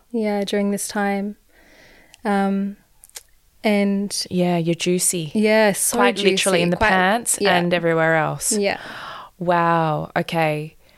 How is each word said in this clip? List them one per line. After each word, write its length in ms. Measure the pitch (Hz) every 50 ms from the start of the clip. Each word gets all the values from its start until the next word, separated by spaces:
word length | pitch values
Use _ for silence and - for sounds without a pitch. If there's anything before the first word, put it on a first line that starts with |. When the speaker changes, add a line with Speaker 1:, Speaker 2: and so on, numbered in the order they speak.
| _ _
Speaker 1:
Yeah, 320 | - 233 214 208 208 202 202
during 260 | 196 - 208 202 202 202
this 160 | 196 - -
time. 480 | - 214 202 202 202 202 196 208 208 - _ _ _ _ _ _ - - - - - - - _ - _ -
Um, 520 | 214 202 196 196 196 196 196 196 196 202 - _ _ _ _ - - _ - - _ _ _ _ _ _ _ -
and 600 | 226 208 202 202 202 196 196 202 202 - - - -
Speaker 2:
Yeah, 260 | - 180 175 180 175
you're 180 | 175 165 165 170
juicy. 560 | 160 - 180 180 180 180 - - 175 160 147 -
Speaker 1:
Yeah, 380 | 220 214 214 214 220 220 208 190
so 240 | - - - - 233
Speaker 2:
Quite 180 | 202 202 202 190
literally 400 | 202 190 190 190 - 202 190 170
Speaker 1:
juicy. 40 | 170
Speaker 2:
in 80 | 175
the 60 | 180
Speaker 1:
Quite, 120 | - 226 214
Speaker 2:
pants 500 | 190 185 180 185 208 240 233 - - -
Speaker 1:
yeah. 160 | 202 196 180
Speaker 2:
and 160 | 175 175 175 175
everywhere 440 | 175 170 165 165 160 160 160 160
else. 360 | 160 151 147 147 143 - - 226
Speaker 1:
Yeah. 280 | 208 202 196 - - - - - - - - - - - - - -
Speaker 2:
Wow. 720 | 180 175 175 170 170 170 170 165 165 160 151 151 160 - -
Okay. 600 | - 170 - - 165 160 156 151 151 151 156 - - _ _ _